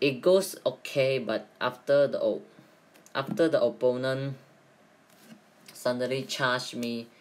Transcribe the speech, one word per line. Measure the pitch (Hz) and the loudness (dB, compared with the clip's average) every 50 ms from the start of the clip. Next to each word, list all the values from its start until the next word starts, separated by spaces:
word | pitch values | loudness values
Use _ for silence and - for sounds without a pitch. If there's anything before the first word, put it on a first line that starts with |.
It | 139 147 131 123 | 0 0 0 2
goes | - 180 185 196 190 - - - - | 4 6 6 6 4 0 -6 -4 -4
okay, | 131 - - - - - 143 131 135 135 127 | -4 -4 -6 -12 -6 -2 0 0 2 0 -2
but | 113 113 110 107 - - _ - | -2 -2 -4 -4 -6 -8 _ -6
after | - 123 123 - - - 143 143 143 | -6 -6 -6 -4 0 2 4 4 4
the | 131 - - | 4 2 0
o-, | - 110 - - - - - - - - _ _ _ _ _ - - - - | 0 0 0 -2 -6 -14 -20 -20 -20 -20 _ _ _ _ _ -20 -18 -10 -6
after | 135 135 - - - 165 160 | -6 -6 -4 0 2 2 2
the | 156 - 120 | 4 2 2
opponent | 117 - - 131 127 123 127 131 131 131 135 135 139 135 - - _ _ _ _ _ _ _ _ _ _ _ _ _ _ _ - - - - _ _ _ _ _ - - | 2 0 2 0 0 2 0 -2 -2 -2 -2 -4 -6 -8 -10 -16 _ _ _ _ _ _ _ _ _ _ _ _ _ _ _ -20 -20 -20 -20 _ _ _ _ _ -20 -12
suddenly | - - 123 123 123 127 123 131 135 135 | -6 -4 -4 -2 -2 -2 -2 -2 -4 -4
charged | - - - 135 127 123 127 127 - - | -6 -4 -2 0 0 0 -2 -4 -6 -8
me, | 123 120 117 117 117 117 - - _ | -6 -6 -6 -6 -6 -8 -12 -18 _